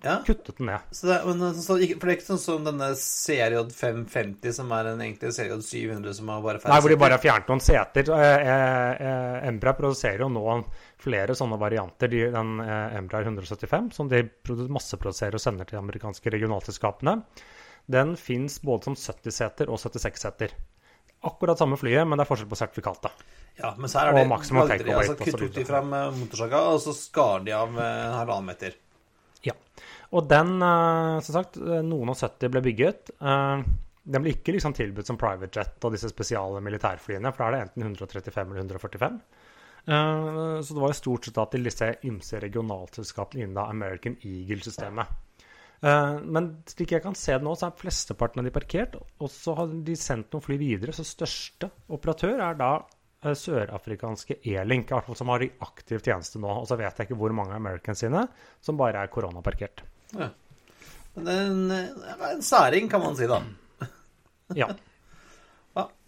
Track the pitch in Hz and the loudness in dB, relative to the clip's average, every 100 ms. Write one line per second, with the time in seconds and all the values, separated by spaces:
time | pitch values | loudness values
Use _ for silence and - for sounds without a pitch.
0 | 135 190 - 214 - - 120 98 - - | -2 0 2 0 0 -6 -4 -4 -6 -4
1 | 175 180 180 175 180 170 170 185 180 - | 2 2 2 0 0 -2 2 4 4 2
2 | 180 175 - 185 - 160 151 147 139 131 | 0 0 0 -4 0 -2 -2 -2 0 -2
3 | - - - 139 113 117 117 - 123 113 | -2 -2 0 2 4 2 -2 -2 -2 -2
4 | 117 131 101 98 120 120 127 113 110 113 | -4 -2 -4 -4 -6 -4 -2 -2 -2 -4
5 | 113 107 123 113 110 107 107 120 113 107 | -6 -6 -6 -4 -4 -6 -6 -6 -4 -6
6 | 104 101 110 107 107 104 123 147 147 151 | -6 -8 -6 -4 -2 -2 6 8 10 8
7 | 139 127 151 110 95 131 - 135 98 139 | 8 8 6 4 4 2 6 6 6 2
8 | 139 160 147 143 139 135 131 127 123 127 | 4 6 8 8 6 4 4 4 2 0
9 | 135 127 123 123 135 113 123 135 143 135 | -2 -2 -2 -2 -2 0 2 4 2 2
10 | 120 101 135 117 107 117 110 - - _ | 0 0 0 0 0 0 -2 -8 -12 _
11 | 139 107 101 127 123 107 104 110 92 - | -2 0 2 0 0 0 0 0 -2 -2
12 | 123 117 117 117 110 110 110 107 107 110 | 0 2 2 0 -2 -2 -2 -2 -2 -6
13 | 92 107 107 104 92 107 - 160 233 - | -4 -2 -2 -4 -6 -8 0 0 0 -4
14 | 143 123 113 - - 120 127 139 - - | 0 2 2 -4 -8 -6 -4 -6 -6 -6
15 | 101 92 104 104 - 95 95 104 98 101 | -6 -4 -4 -2 -2 -4 -6 -8 -8 -8
16 | 107 95 117 107 110 101 - 101 107 - | -10 -6 -4 0 0 -2 -6 -4 -4 -2
17 | 135 220 - - - - - - - 127 | 0 0 -4 -18 -20 -20 -20 -18 0 2
18 | 147 170 - 123 143 - 147 117 - 139 | 2 0 -4 -4 -4 -4 -2 -2 -2 -6
19 | - - 113 - 110 - 147 113 117 117 | -8 -10 -8 -4 -4 -2 -4 -4 -6 -6
20 | 110 - 104 - 107 - - _ _ _ | -6 -6 -8 -6 -6 -6 -14 _ _ _
21 | _ _ - - 170 165 147 135 123 127 | _ _ -10 -2 2 4 4 2 2 4
22 | 165 147 143 120 104 107 113 - 101 92 | 4 2 2 0 -4 -4 -6 -4 -6 -6
23 | - - - - - - 113 104 131 139 | -8 -10 -20 -20 -20 -10 -8 -6 -2 2
24 | 147 139 131 117 - 131 147 101 - 107 | 6 8 6 4 2 4 6 4 2 2
25 | 101 - 107 113 - - 127 139 143 139 | 2 0 -2 -2 -2 -4 0 0 0 -2
26 | 139 135 113 - 117 139 165 156 156 143 | -2 -4 -6 -4 0 2 4 4 0 -8
27 | - - 123 95 98 107 113 117 117 117 | -2 4 4 4 0 0 0 -2 -2 -2
28 | 117 120 117 101 95 87 92 - _ _ | -2 -2 -2 -2 -4 -8 -10 -10 _ _
29 | _ _ _ _ 127 - _ - - - | _ _ _ _ -8 -8 _ -20 -20 -20
30 | - 180 147 147 170 185 180 170 165 165 | -2 0 6 6 6 4 4 6 6 4
31 | 160 160 151 160 190 - - 165 160 160 | 2 0 0 -2 -2 -6 -2 0 0 -2
32 | 120 131 123 - 123 131 127 110 151 - | -2 -2 -4 -2 0 2 2 4 2 2
33 | - - 143 139 139 139 131 - - _ | -8 -6 2 2 2 2 2 2 0 _
34 | - 135 156 139 - 185 151 135 107 101 | -2 0 2 0 0 0 0 0 -2 -4
35 | 101 117 113 92 95 107 98 - 120 107 | -6 -2 0 -2 -6 -6 -6 -4 -4 -2
36 | 113 - - 110 95 98 101 104 107 92 | -6 -6 -4 -2 -4 -6 -6 -2 -2 -2
37 | - 98 123 - 117 131 98 - 110 98 | -6 -6 -4 -2 -2 -2 -4 -8 -8 -8
38 | 95 98 101 107 95 95 95 95 98 101 | -10 -10 -8 -8 -6 -6 -8 -8 -10 -4
39 | 131 240 - _ - - - - - 151 | -4 -4 -14 _ -20 -20 -20 -14 -2 0
40 | 156 156 156 160 160 156 147 151 139 147 | 2 0 -2 -4 -4 -4 -6 0 0 0
41 | - 120 - 113 110 127 120 - 113 117 | -2 -4 -4 -2 -2 0 -2 -2 -2 -2
42 | 135 104 - 107 104 110 113 95 90 - | -6 -8 -8 -8 -6 -4 -4 -6 -10 -12
43 | 107 - 101 135 104 95 107 107 101 92 | -12 -8 -8 -6 -6 -4 -4 -4 -6 -6
44 | 117 123 101 92 92 104 113 - 101 104 | -8 -8 -10 -8 -6 -6 -6 -10 -8 -4
45 | - - - _ - - - _ 147 147 | -4 -4 -8 _ -20 -20 -20 _ 4 6
46 | 143 147 147 160 170 160 - - 170 165 | 4 -2 -2 -2 -2 -6 -12 -6 0 0
47 | 190 190 - 131 147 170 175 - 185 - | 0 -6 0 0 0 -4 -6 -6 -6 -4
48 | - 110 120 - 123 143 - 170 247 113 | -4 -2 -2 -2 -4 -4 -2 -2 -2 -6
49 | - - 143 - - 156 170 160 156 165 | -16 -10 -10 -8 -6 -4 -4 -6 -6 -6
50 | - 120 107 151 - 139 143 104 123 160 | -4 -4 -4 -8 -4 -2 0 -2 -4 -8
51 | 160 - 165 - - - 190 - - 147 | -10 -8 -6 -6 -10 -10 -12 -12 -12 -8
52 | - 160 180 262 180 156 127 151 - _ | -4 -2 0 0 -2 0 0 0 -2 _
53 | _ _ 147 143 - 139 104 98 - 104 | _ _ -4 -4 -2 -2 -2 -6 -8 -8
54 | 113 107 - 139 120 98 95 127 - 131 | -6 -8 -8 -8 -4 -2 0 0 0 -2
55 | 117 117 123 123 131 - - - - 113 | -4 -6 -2 0 -2 -6 -16 -14 -8 -4
56 | 127 95 82 110 101 104 117 120 101 - | -2 -2 -4 -8 -6 -4 -4 -4 -4 -6
57 | 107 117 110 110 95 104 104 90 - 104 | -6 -2 -2 -2 -4 -6 -6 -8 -6 -4
58 | 117 160 247 - - _ - 151 123 104 | 0 0 -2 -6 -20 _ -6 0 0 0
59 | 98 - 98 87 87 - 101 - - - | -4 -4 -6 -4 -4 -4 -6 -12 -20 -20
60 | _ 208 143 - _ - _ - - - | _ -8 -8 -10 _ -20 _ -20 -20 -20
61 | - - 170 190 196 190 185 185 185 - | -18 -10 -2 0 0 0 0 -2 -4 -10
62 | - - 285 311 - 247 135 170 220 202 | -14 -8 -6 -4 4 8 8 6 4 0
63 | 165 139 120 117 117 101 - - - - | 0 0 2 2 0 -14 -20 -14 -14 -14
64 | _ _ _ _ - 180 113 - - _ | _ _ _ _ -8 -2 -2 -4 -16 _
65 | _ - - - _ _ _ - - _ | _ -20 -20 -20 _ _ _ -6 -6 _